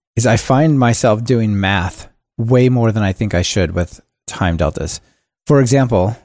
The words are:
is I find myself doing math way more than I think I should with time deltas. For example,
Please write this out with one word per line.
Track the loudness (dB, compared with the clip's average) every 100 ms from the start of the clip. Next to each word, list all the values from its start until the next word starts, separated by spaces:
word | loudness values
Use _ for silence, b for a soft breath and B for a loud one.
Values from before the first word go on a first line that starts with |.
| _ -2
is | 0
I | 0
find | 0 2 2 2
myself | 0 0 0 0
doing | 0 0 0 0
math | 0 -2 -4 -10 -20 _ _ -8
way | 0 2 4
more | 2 0
than | 0
I | -2
think | -2 -2
I | -2
should | -2 -2 -2
with | -2 -6 -10 _ _ -14
time | -4 -2 0
deltas. | -2 -4 -10 -10 _ _ _ _ 0
For | 2
example, | 4 2 2 2 0 -4